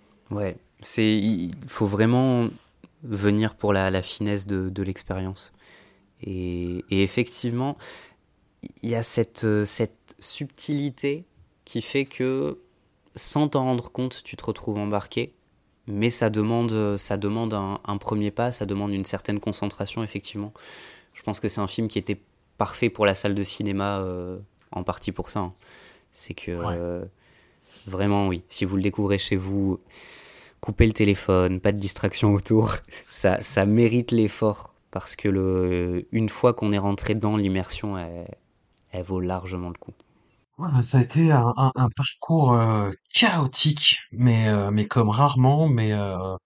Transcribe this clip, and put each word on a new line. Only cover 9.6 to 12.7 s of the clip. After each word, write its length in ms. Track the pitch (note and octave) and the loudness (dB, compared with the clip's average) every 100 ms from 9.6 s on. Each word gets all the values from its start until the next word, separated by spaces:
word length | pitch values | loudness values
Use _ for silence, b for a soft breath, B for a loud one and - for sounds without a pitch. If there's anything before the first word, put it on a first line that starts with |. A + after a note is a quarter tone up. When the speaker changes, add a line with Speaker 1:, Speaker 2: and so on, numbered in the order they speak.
| G#2 | 0
Speaker 1:
cette 500 | - A2+ - - - | -2 -4 -6 -20 -12
subtilité 1040 | - - C#3+ - - D3 C#3+ C3 C#3+ D3+ F3+ _ _ _ - | -10 -8 -10 -10 -4 -2 -2 -4 -4 -4 -10 _ _ _ -10
qui 160 | A#2+ | -8
fait 240 | - C#3 C3+ | -4 -4 -4
que, 540 | - C3 C3 C#3+ C#3 _ | -2 -2 0 -4 -6 _